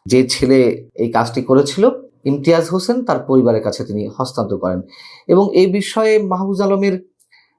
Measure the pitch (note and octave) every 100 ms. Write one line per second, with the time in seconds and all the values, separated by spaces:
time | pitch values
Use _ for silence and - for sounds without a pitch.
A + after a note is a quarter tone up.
0 | G2 B2+ C3 - C3 C3 A#2+ - - -
1 | A#2 A2+ A#2 - B2+ C3 C#3+ - A#3 B3+
2 | - _ C3+ C#3+ C#3 E3+ D#3+ F3+ F#3 B3
3 | B3 C3+ C3+ C3 A#2 A2 G#2+ - - G#2
4 | G#2 - B2+ - G2+ F#2+ F#2 F2+ - -
5 | - - - F3 G3+ - F#3 G3 F#3+ -
6 | A3 G#3+ G3 F#3 G3 G3 G3 G3 G3 F#3
7 | - _ _ _ _